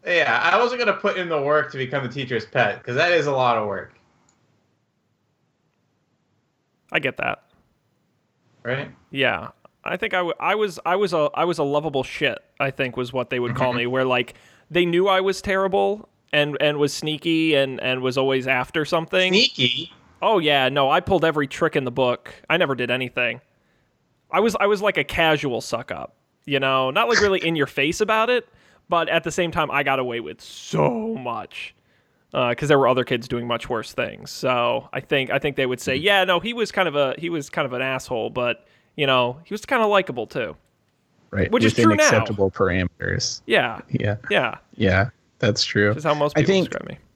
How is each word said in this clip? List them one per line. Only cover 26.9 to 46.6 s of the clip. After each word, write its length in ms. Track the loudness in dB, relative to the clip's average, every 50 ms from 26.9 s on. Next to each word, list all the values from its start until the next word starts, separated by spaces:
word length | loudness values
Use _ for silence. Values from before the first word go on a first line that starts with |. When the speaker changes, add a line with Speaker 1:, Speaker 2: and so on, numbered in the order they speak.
Speaker 2:
not, 180 | 2 0 2 2
like, 100 | 2 2
really 200 | 4 2 2 2 0
in 100 | -2 0
your 120 | 0 0
face 320 | -2 0 -2 0 0 0 -2
about 280 | 0 0 2 0 2 2
it, 180 | 0 -2 -2 _ _ _ _ _ _ _ _
but 220 | _ 0 0 0 2
at 140 | 0 0 -2
the 80 | -2
same 180 | -2 -2 -2 -2
time, 200 | 0 -2 -2 0
I 100 | 0 -2 0
got 140 | 0 0 0
away 200 | 0 -2 -4 -6
with 200 | -8 -8 -12 _
so 760 | -18 -20 -18 -18 -12 -6 0 2 2 2 2 -2 -4 -6 -8
much, 580 | -6 -6 -6 -6 -6 -8 -12 -14 -16 -16 -16 _ _ _ _ _ _ _ _ _ _ _ _ -2
uh, 200 | 0 0 0 0
'cause 160 | -2 2 4
there 80 | 6 6
were 80 | 6
other 160 | 4 4 2 2
kids 240 | 0 -2 -4 -4
doing 180 | -4 -6 -6 -4
much 200 | -4 -4 -4 -4
worse 240 | -4 -6 -6 -6 -6 -6
things. 360 | -6 -6 -6 -8 -14 -16 -16
So 560 | -14 -4 -2 0 0 2 2 0 0 -2 -4 -6 -10
I 60 | -10
think, 300 | -4 _ 0 0 0 0
I 80 | -2 -2
think 160 | -2 -2 -2
they 80 | 0 -2
would 160 | -2 -2 -4
say, 140 | -4 -4 -4
Speaker 3:
Mm-hmm. 80 | 0 2
Speaker 2:
"Yeah, 180 | 4 4 4 4
no, 160 | 4 2 0
he 140 | 0 -4 -4
was 180 | -4 -4 -2
kind 160 | 0 0 0
of 80 | 0 2
a, 200 | 0 0 0 0
he 120 | -4 -6 -6
was 200 | -6 -6 -6 -6
kind 160 | -4 -4 -4
of 80 | -4 -4
an 80 | -4
asshole, 480 | -4 -4 -4 -6 -6 -6 -4 -4 -4 -4
but, 360 | -4 -2 -2 -2 -2 -4 _ _ _ _ _ _ _
you 100 | -2 2
know, 320 | 4 4 4 4 2 -2 -8 -12
he 100 | -12 -12
was 120 | -12 -4
kinda 200 | -2 0 0 2
likable 420 | 4 2 2 2 0 -4 -6 -6
too." 280 | -6 -4 -6 -6 -6 -8 _ _ _ _ _ _ _ _ _ _ _ _ _ _ _
Speaker 3:
Right, 200 | -2 -2 0 2
Speaker 2:
Which 140 | 2 4 4
is 80 | 4 4
Speaker 3:
within 120 | 6 6 6
Speaker 2:
true 60 | 6
now. 60 | 6 6
Speaker 3:
acceptable 440 | 6 6 4 2 0 0 0 0 0
parameters. 880 | 2 0 0 2 2 0 0 -2 _ _ -4 -4 -2 -2 -4 -6 -8 -10 _
Speaker 2:
Yeah. 340 | 0 2 2 2 0 -4 -8 -8 _
Speaker 3:
Yeah. 260 | -4 -2 0 0 -2 -2 -4 -2
Speaker 2:
Yeah. 280 | 0 0 0 0 -4 -6 _ _ -4
Speaker 3:
Yeah, 340 | 0 2 4 4 4 2 0 -4 _ _ _ _ _
that's 260 | 0 0 2 0 -2
true. 240 | 0 2 2 2 2
Speaker 2:
Which 80 | 2
is 60 | 0 0
how 80 | 0 0
most 240 | 2 0 0 2
Speaker 3:
I 40 | 2
Speaker 2:
people 120 | 2 4 4
Speaker 3:
think 160 | 2